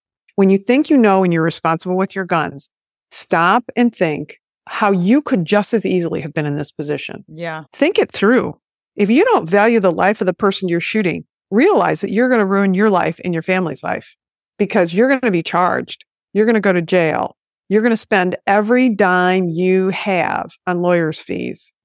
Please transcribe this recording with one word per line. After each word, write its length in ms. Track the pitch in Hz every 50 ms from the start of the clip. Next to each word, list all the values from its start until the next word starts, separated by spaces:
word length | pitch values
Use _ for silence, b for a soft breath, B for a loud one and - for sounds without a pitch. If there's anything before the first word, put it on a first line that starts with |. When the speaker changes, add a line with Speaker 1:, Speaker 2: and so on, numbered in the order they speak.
| _ _ _ _ _ _ _
Speaker 1:
When 140 | - 196 190
you 80 | 196
think 320 | 196 196 - 247 285 302 -
you 80 | 311
know 260 | 262 226 202 190 190 190
and 80 | 175
you're 120 | 170 165 160
responsible 520 | 170 - - - 165 165 165 - 180 185
with 180 | 185 190 - -
your 100 | 190 185
guns, 440 | 175 180 160 151 165 - 139 - - _ _ _ _ _ _ _ _
stop 520 | - - - - 185 165 170 180 208 247 - - -
and 180 | 233 240 240 226
think 460 | - 185 160 147 143 151 - - _ _ _ _ _ -
how 240 | - - - 220 202
you 300 | 202 180 175 190 247 302
could 240 | 294 - 269 190 160
just 280 | - 208 208 196 - 233
as 120 | 214 -
easily 360 | 190 185 180 170 160 165 156
have 120 | 147 147 -
been 120 | 160 151
in 100 | 147 143
this 140 | 143 147 -
position. 520 | - - 147 147 147 139 - - - - -
Speaker 2:
Yeah. 360 | - 156 156 170 165 160 160 151 - -
Speaker 1:
Think 260 | - 277 330 427 -
it 120 | - -
through. 460 | - - 196 214 254 226 - - - _ _ _ _ _ _ _ _
If 140 | - 208 190
you 140 | 233 302 453
don't 220 | 523 440 - 170
value 320 | 160 196 202 208 233 233 220
the 120 | 190 185
life 280 | 160 190 185 196 214 -
of 40 | 196
the 80 | 185 180
person 340 | - 214 196 196 - 190
you're 120 | 175 170 170
shooting, 460 | - - - 220 196 170 - - - _ _ _ _ -
realize 500 | 196 220 302 427 381 214 180 165 156 -
that 100 | 202 -
you're 180 | 185 220 254 254
gonna 160 | 254 226 202
ruin 280 | 190 196 196 202 190 185
your 160 | 190 214 220
life 300 | 196 170 - 165 170 - -
and 100 | 180 170
your 100 | 165 -
family's 400 | - 185 185 185 - - - -
life 320 | 175 - 214 - - - _ _ _ _ _ _ _ _
because 360 | - 208 - - 214 208 170 170
you're 160 | 202 240 262
gonna 220 | 277 254 262 226
be 120 | 180 165 160
charged. 600 | - - 175 180 175 - - - - - - - _ _ _ _ _ -
You're 120 | 196 214
gonna 160 | 233 233 214
go 120 | 190 196 180
to 80 | 175
jail. 540 | 165 160 190 180 165 156 - - - - - _ _ _ _ _ _ -
You're 120 | 190 214
gonna 140 | 220 240 220
spend 380 | - - - 220 190 180 185 - - -
every 420 | - 202 214 208 214 240 254 262 254
dime 580 | 208 202 202 180 180 180 180 180 185 190 185 170
you 400 | 160 170 185 185 185 190 185 190
have 640 | 185 - - 202 190 175 - - - - - 165 - _ -
on 160 | 180 180 175
lawyers' 400 | 175 180 175 170 160 151 - -
fees, 500 | - - - - 120 - - - - - - _